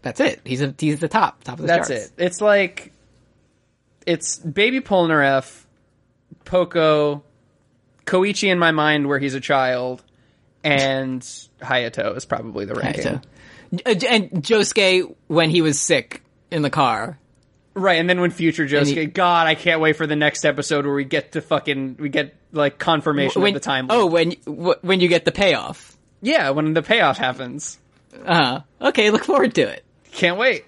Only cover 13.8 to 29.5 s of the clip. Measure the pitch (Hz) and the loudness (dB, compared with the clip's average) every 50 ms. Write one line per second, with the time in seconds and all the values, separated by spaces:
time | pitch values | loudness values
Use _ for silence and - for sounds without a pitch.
13.8 | - - 226 175 - 226 247 220 190 - - 185 143 - 226 214 208 - - 226 | 0 0 0 0 2 2 0 0 0 -2 -6 -6 -2 2 2 2 2 2 2 2
14.8 | 202 185 185 185 180 - - _ _ _ 160 160 165 160 156 175 160 156 143 - | 4 4 4 2 0 -2 -10 _ _ _ 0 2 2 4 2 2 2 2 0 0
15.8 | - - 165 135 - _ - - _ _ _ _ _ _ - 165 147 139 - 156 | 0 0 0 0 0 _ -16 -20 _ _ _ _ _ _ -6 -4 -2 -2 0 2
16.8 | 143 123 117 101 107 151 165 - _ _ _ _ _ _ _ _ _ _ _ 196 | 2 2 0 -2 -4 -8 -10 -14 _ _ _ _ _ _ _ _ _ _ _ -2
17.8 | 185 196 180 160 170 175 180 180 175 175 - - 170 165 151 - 156 139 143 147 | 0 2 2 2 2 0 0 2 0 -2 -2 0 -2 -2 0 0 -2 0 2 2
18.8 | 143 143 143 160 156 147 - 190 185 175 175 170 165 160 156 151 - 175 165 160 | 2 2 0 0 -2 -4 -2 0 2 4 4 4 4 2 0 0 0 0 0 2
19.8 | 160 156 151 - 160 151 151 147 151 151 147 - - 151 143 139 139 - 156 143 | 2 2 2 2 -2 -4 0 0 0 0 0 2 0 0 0 0 -2 -2 -2 -2
20.8 | 143 143 143 143 139 131 151 151 135 - - 160 147 - 160 143 - - 143 139 | -2 -2 -2 -4 -4 -2 -2 -4 -4 -4 -8 -10 -4 -2 -2 -2 0 -2 -4 -4
21.8 | 135 131 127 - 151 143 135 160 147 147 _ _ _ _ - 156 147 143 139 _ | -4 -8 -8 -8 -8 -4 -4 -4 -4 -4 _ _ _ _ -4 -2 -2 -2 -2 _
22.8 | - - 165 151 - 160 151 143 139 135 - 196 190 208 202 139 - - 139 131 | 0 0 0 0 0 -2 0 0 0 0 0 2 2 2 0 0 -4 -2 -2 -2
23.8 | 127 131 220 240 208 175 160 170 165 165 175 - _ - 151 - 170 180 - - | 0 0 2 2 2 4 4 2 2 2 -2 -6 _ -14 -12 -6 0 0 0 0
24.8 | - 175 190 185 175 175 175 165 165 - - - 202 190 151 117 - 67 - - | 0 -2 2 2 4 4 2 2 2 0 0 2 2 2 2 0 -2 -8 -12 -14
25.8 | - - - _ _ _ _ _ - 226 311 311 214 135 139 151 151 156 160 165 | -18 -20 -20 _ _ _ _ _ -4 0 0 0 0 0 0 0 0 0 0 -2
26.8 | 156 - 214 233 185 147 131 - - 127 127 131 131 123 127 147 - - - _ | 0 0 2 2 4 2 2 0 -2 -4 -4 -6 -10 -12 -12 -12 -14 -14 -16 _
27.8 | _ _ _ _ _ _ - - - - 170 170 147 123 127 143 - _ _ _ | _ _ _ _ _ _ -20 -14 -4 0 2 2 2 2 0 -6 -10 _ _ _
28.8 | - 269 370 - 214 208 208 214 - - 392 285 381 233 | -2 0 2 4 2 4 2 2 0 0 2 2 2 2